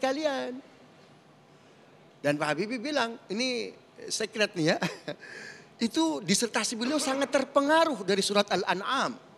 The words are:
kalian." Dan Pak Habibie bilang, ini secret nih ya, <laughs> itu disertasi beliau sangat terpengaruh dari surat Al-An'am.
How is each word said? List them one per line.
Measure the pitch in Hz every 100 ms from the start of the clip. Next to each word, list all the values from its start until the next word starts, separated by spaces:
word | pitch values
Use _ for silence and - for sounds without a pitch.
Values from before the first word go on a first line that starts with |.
kalian." | 262 269 311 262 254 254 - - - - - - - - - - - - - - - -
Dan | 139
Pak | 147 151
Habibie | 151 208 254
bilang, | 262 285 233 233 -
ini | 202 254 240 190 - - - -
secret | - 220 226 202 175
nih | 156
ya, | 202
<laughs> | 175 - - - - - - - - -
itu | 226 320 320 285
disertasi | 175 196 233 240 208 220
beliau | 240 302
sangat | 277 269 277
terpengaruh | 285 269 285 277 320 330 214 185
dari | 196
surat | 196 202 202
Al-An'am. | 180 196 180 208 262 170 107 -